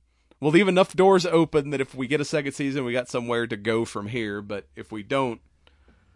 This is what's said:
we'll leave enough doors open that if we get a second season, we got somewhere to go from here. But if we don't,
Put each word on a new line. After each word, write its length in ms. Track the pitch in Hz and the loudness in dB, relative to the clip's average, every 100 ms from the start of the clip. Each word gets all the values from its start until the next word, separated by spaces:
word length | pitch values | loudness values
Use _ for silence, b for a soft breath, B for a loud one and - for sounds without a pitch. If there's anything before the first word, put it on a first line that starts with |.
| _ _ _ - | _ _ _ -4
we'll 120 | 147 | 2
leave 160 | 165 196 | 4 6
enough 280 | 180 190 147 | 4 2 4
doors 300 | 190 190 170 | 6 6 4
open 460 | 165 160 156 139 | 2 4 0 -2
that 100 | 139 | -4
if 120 | 135 131 | -4 -6
we 120 | 123 | -2
get 140 | 147 | -2
a 40 | 147 | -2
second 280 | 156 139 | -2 -4
season, 320 | - 143 139 123 | -4 -4 -4 -4
we 80 | |
got 160 | 123 123 | -4 -4
somewhere 380 | 127 120 117 117 | -6 -2 -2 -2
to 100 | 107 | -4
go 280 | 107 113 117 | -2 -2 -2
from 220 | 107 101 | -6 -8
here. 340 | 120 107 101 | -6 -6 -8
But 260 | 101 101 - - | -8 -10 -10 -20
if 160 | 110 | -14
we 120 | 110 | -12
don't, 380 | 104 135 131 113 _ _ b b b b b | -4 0 0 -4 _ _ b b b b b